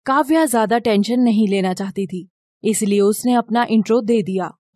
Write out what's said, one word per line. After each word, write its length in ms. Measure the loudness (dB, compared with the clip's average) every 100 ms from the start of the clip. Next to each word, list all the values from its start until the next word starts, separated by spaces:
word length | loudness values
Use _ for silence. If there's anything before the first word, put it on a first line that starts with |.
| -2
काव्या 400 | -2 2 0 0
ज्यादा 320 | 0 0 0
टेंशन 420 | 0 0 0 2
नहीं 280 | 2 2 2
लेना 260 | 0 -2
चाहती 320 | -4 -6 -6 -8
थी, 220 | -8 -14 _ _ _
इसलिए 360 | -4 -2 0 2
उसने 320 | 2 2 0
अपना 320 | 0 0 -2 0
इंट्रो 300 | 0 2 0
दे 220 | 2 0
दिया 300 | 0 -4 -6 -10 _